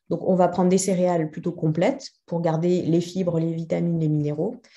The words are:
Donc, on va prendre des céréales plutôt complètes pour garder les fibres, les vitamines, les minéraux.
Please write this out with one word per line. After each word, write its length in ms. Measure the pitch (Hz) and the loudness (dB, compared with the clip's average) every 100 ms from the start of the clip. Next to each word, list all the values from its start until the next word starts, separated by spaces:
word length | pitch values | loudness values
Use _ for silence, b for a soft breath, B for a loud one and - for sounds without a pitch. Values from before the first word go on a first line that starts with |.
| _ | _
Donc, 120 | 170 | -4
on 140 | - 185 | 0 4
va 120 | 180 | 4
prendre 220 | 180 180 | 4 4
des 80 | 185 | 4
céréales 520 | 190 180 180 175 156 | 2 0 2 0 -2
plutôt 220 | 175 170 | -4 -6
complètes 560 | 165 156 156 196 285 - _ | -2 -2 2 0 -2 -10 _
pour 160 | _ 170 | _ -2
garder 420 | 165 160 175 180 | 0 0 2 2
les 180 | 147 170 | 2 0
fibres, 400 | 175 185 175 165 | 0 -4 -2 0
les 120 | 165 | -2
vitamines, 460 | 165 165 170 170 165 | -4 -4 -2 0 0
les 100 | 156 | 0
minéraux. 480 | 151 147 147 190 262 B | 0 -2 -2 -6 -6 B